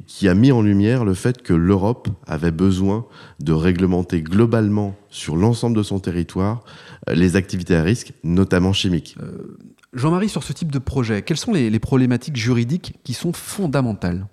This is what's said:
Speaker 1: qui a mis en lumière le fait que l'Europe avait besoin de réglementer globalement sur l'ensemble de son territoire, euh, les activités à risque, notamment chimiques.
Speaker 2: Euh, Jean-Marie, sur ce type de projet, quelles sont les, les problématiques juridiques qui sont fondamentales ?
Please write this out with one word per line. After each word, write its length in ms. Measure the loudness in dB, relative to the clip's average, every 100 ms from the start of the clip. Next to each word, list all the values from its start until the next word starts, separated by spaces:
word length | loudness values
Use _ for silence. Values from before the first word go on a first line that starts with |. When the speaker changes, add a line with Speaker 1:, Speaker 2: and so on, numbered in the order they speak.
| -14
Speaker 1:
qui 240 | -2 2
a 40 |
mis 180 | 6 6
en 100 | 6
lumière 420 | 4 4 4 2
le 100 | 0
fait 280 | 0 -2 -4
que 120 | 0
l'Europe 540 | 2 4 2 2 -2 -6 -8 -8
avait 240 | -4 -2
besoin 540 | 2 2 2 0 -2 -6 -18 -20 -8
de 120 | -2
réglementer 680 | 0 2 2 2 0 0 -4
globalement 720 | 0 2 2 2 2 0 -2 -8 _
sur 260 | -12 -4 0
l'ensemble 400 | 2 2 0 -2
de 80 |
son 160 | -2 -4
territoire, 640 | -4 -4 -4 -2 -2 -4 -12 -20 -20 -14 -4
euh, 60 | 2
les 200 | 4 2
activités 400 | 0 -6 0 2
à 80 |
risque, 300 | 2 0 -4 -10
notamment 500 | -2 0 2 2 2
chimiques. 420 | 0 0 -2 -4 -16
Speaker 2:
Euh, 360 | -16 -14 -16 -18 -20 _ _
Jean-Marie, 360 | -4 0 0 -2
sur 140 | -4
ce 100 | -8
type 180 | -8 -4
de 80 | -4
projet, 420 | -4 -2 0 -2
quelles 140 | -2 -4
sont 160 | -2
les, 160 | 0 2
les 100 | 0
problématiques 560 | 2 2 2 0 -2 -2
juridiques 640 | 0 0 0 -4 -6 -16
qui 100 | -10
sont 200 | -6 -6
fondamentales ? 960 | -8 -10 -6 -2 0 -2 -2 -4 -4 -8